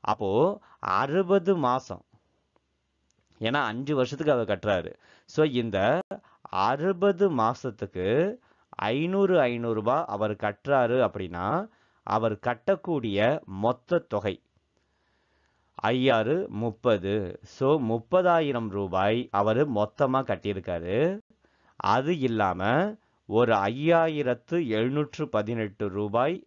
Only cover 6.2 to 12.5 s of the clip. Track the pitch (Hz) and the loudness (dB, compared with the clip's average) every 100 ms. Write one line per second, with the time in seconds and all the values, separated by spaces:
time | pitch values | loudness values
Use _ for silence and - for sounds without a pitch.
6.2 | _ _ - 92 101 139 175 180 202 175 | _ _ -8 0 0 0 -2 0 0 2
7.2 | 196 135 110 123 131 104 101 90 92 127 | 0 2 0 0 -8 -8 -10 -4 0 2
8.2 | 190 247 _ _ _ - 104 135 165 190 | 0 -4 _ _ _ -6 -2 -2 0 2
9.2 | 196 180 127 120 117 110 107 143 - 101 | 4 4 2 0 -2 0 0 0 -2 -2
10.2 | 107 104 104 101 139 139 120 131 110 101 | -2 -2 -4 -4 0 2 2 2 0 -2
11.2 | 90 87 95 156 220 _ _ _ - 110 | -8 -6 -2 -4 -6 _ _ _ -4 0
12.2 | 113 104 120 | 0 -2 -4